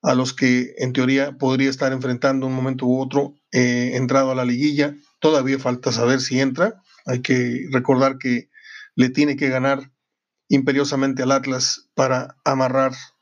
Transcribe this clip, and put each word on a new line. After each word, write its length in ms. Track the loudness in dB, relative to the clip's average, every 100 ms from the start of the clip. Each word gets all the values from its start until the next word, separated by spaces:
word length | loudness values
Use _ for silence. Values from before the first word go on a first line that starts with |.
a 100 | 2
los 200 | 2 0
que 420 | 0 2 2 0 -4
en 140 | -4
teoría 460 | 0 2 2 0 -2
podría 320 | -2 2 0
estar 240 | 0 -2
enfrentando 540 | -2 -4 -2 0 0 -2
un 60 |
momento 320 | -2 -4 -2 0
u 160 | 0
otro, 320 | 0 -2 -2 -8 _
eh, 380 | 0 2 2 -2 -2
entrado 360 | 0 2 2
a 40 | 0
la 100 | -2
liguilla. 500 | 0 0 0 -2 -2 _ _
Todavía 380 | 2 2 2 -2
falta 340 | -2 -2 -2
saber 280 | 0 2 0
si 200 | 0 0
entra. 420 | 0 0 -2 -2 _ _ -6
Hay 160 | -4
que 440 | 0 0 0 -4 -4
recordar 460 | -4 2 4 2 0
que 320 | -2 -2 -4 -20 -20 -20 -14 0
le 140 | 0
tiene 280 | 4 0 2
que 120 | -2
ganar 420 | 0 0 -2 -6 _ _ _ _ _ _
imperiosamente 760 | 2 2 0 0 0 0 0
al 80 | 2
Atlas 580 | 2 0 -2 -2 -4 _
para 440 | -2 0 0 -4 -6 -2
amarrar 480 | 0 0 2 0 -2 -18 _